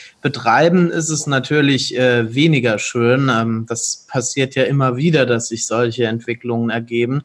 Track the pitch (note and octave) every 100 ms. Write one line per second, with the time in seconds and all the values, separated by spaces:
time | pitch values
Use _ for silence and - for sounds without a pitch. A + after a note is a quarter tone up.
0 | - _ C#3+ C3+ A2+ A#2 E3 F3+ F3 E3+
1 | D#3+ D3+ - C#3 B2 D3+ C#3 C3+ - -
2 | B2+ A#2+ A2 A#2+ D#3+ D3 A#2+ G#2 - B2
3 | A#2 B2+ C3+ A2+ A2+ A2+ A2+ A#2 - -
4 | - C3+ B2 - C3+ C3+ B2 C#3 C3 B2
5 | D#3+ D3+ B2+ A#2 A#2 A2+ - A2+ A#2+ A2+
6 | A#2 A2+ A#2 A#2 A#2+ A#2 A#2 A2+ A#2 A#2
7 | A#2+ C#3